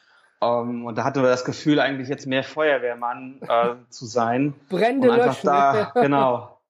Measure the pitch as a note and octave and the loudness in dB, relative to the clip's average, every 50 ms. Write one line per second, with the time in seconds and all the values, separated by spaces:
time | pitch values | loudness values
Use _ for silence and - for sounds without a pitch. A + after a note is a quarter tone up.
0 | _ _ _ _ _ _ _ _ - A#2 A#2+ A#2+ A#2 A#2+ A#2+ A#2+ A#2+ A#2 A2 A#2+ | _ _ _ _ _ _ _ _ -2 0 0 0 -2 -4 -8 -8 -8 -8 -6 -4
1 | A#2 C3+ C3 C#3 C3 B2+ B2 B2 - - B2+ - - D#3 D3 D3 B2+ C3+ C#3 C3 | -2 -2 0 2 2 4 2 2 0 -6 -8 -4 0 2 2 2 2 0 -2 -4
2 | B2+ B2+ C#3+ C3+ - C3+ C3 C3+ C3 - - D#3 D#3 D3+ C#3+ B2+ A#2+ B2 A#2+ A#2+ | -6 -8 -8 -8 -6 -4 -2 -2 -2 -4 -4 -2 0 2 2 0 0 -4 -4 -4
3 | A#2+ A#2+ B2 C3 C3 C3 C3+ C#3 - - A#2+ A#2 A#2 A#2+ A#2+ B2 A#2+ _ - - | -6 -6 -6 -8 -12 -16 -16 -16 -4 0 0 2 2 0 -2 -6 -12 _ -20 -16
4 | C3 A2+ A2+ B2 A2+ A2+ A#2+ B2+ C#3 D3 C#3+ - _ _ F#3+ F3 G#3 A#3 C4+ C#4 | -16 -6 -2 -2 0 0 0 0 0 -2 -4 -8 _ _ -2 0 0 0 2 4
5 | B3+ B3 A#3 A#3+ A#3+ - - - - D#3+ C#3+ C#3+ C#3 C#3 C#3 G#3+ G3+ - - B3 | 4 4 4 4 2 2 0 0 0 0 2 4 4 4 2 2 -2 0 0 0
6 | A#3 - C#3+ C#3 C3+ C3 A#2+ A#2 A2 - - _ _ _ | 2 4 4 4 4 2 2 -2 -6 -12 -20 _ _ _